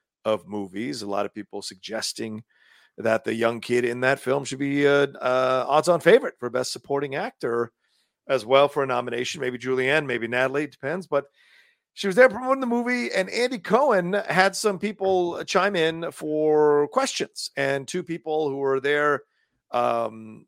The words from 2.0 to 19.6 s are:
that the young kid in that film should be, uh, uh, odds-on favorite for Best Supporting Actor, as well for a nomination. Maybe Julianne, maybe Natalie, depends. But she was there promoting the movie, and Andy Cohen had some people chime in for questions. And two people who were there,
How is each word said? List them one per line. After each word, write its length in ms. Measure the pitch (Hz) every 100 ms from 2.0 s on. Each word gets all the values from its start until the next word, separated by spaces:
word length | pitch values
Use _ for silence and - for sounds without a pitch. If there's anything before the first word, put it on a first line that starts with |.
| - - 113 110 - _ _ _ _ -
that 260 | 110 113
the 100 | -
young 260 | 113 113 117
kid 240 | - 123
in 160 | 123 120
that 200 | 127 139
film 240 | - 139
should 140 | 135 135
be, 280 | 139 143 143
uh, 200 | 143 139 -
uh, 440 | 127 127 131 131 131
odds-on 340 | 147 160 170
favorite 340 | 165 233 254 -
for 120 | 120
Best 220 | 120 127
Supporting 420 | 135 - 139 143
Actor, 580 | 139 226 - 135 117 117 _ _ _ _ _ -
as 180 | 135 110
well 220 | 135 143
for 140 | 151
a 40 | 135
nomination. 540 | 123 123 120 127 151
Maybe 180 | 127 123
Julianne, 480 | 127 131 131 151 143
maybe 220 | 120 113
Natalie, 380 | 123 131 139 151
depends. 400 | - 135 180 170
But 200 | 143 143 _ _ _ _ _ _
she 120 | - 202
was 100 | 185
there 120 | 254
promoting 320 | 208 254 269
the 60 | 254
movie, 440 | 240 240 247 233
and 160 | 190 185
Andy 280 | 190 247 247
Cohen 540 | - 226 285 202 175
had 420 | 202 - 165 196
some 240 | 190 214 185
people 640 | 202 208 190 185 175 160
chime 300 | 156 190 196 190
in 340 | 160 165 165
for 760 | - 156 151 156 151 151 147 147
questions. 640 | - 269 - 147 - - -
And 300 | 139 139 135
two 140 | 180
people 440 | 170 165 160 156 151
who 100 | 139
were 220 | 139 135
there, 420 | 135 147 147 143 - _ _ _